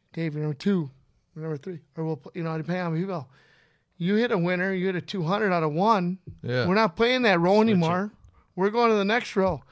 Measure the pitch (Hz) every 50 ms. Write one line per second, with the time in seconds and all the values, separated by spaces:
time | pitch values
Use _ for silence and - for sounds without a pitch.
0 | _ _ - 165 165 160 147 151 151 151 147 - - 202 202 180 156 135 - _
1 | _ _ _ _ _ _ _ 160 156 160 156 143 - 190 180 147 _ _ _ 165
2 | 160 160 160 135 - - - 180 165 165 160 160 151 147 175 180 180 170 160 160
3 | 185 196 185 165 127 - _ _ _ _ _ _ _ _ _ _ _ _ _ _
4 | 170 175 202 214 233 240 240 185 170 175 180 175 185 190 190 185 175 190 185 170
5 | - - - 196 160 151 190 208 220 202 180 170 160 151 147 160 190 220 226 196
6 | 175 175 185 185 _ - - - - 117 120 127 120 175 185 214 226 208 - -
7 | 226 240 254 254 247 220 190 170 170 180 196 214 220 226 214 180 165 160 175 180
8 | 202 214 - _ - - _ - _ _ _ 175 185 202 208 233 240 226 220 208
9 | 196 196 220 240 - - - 202 190 190 165 135 - _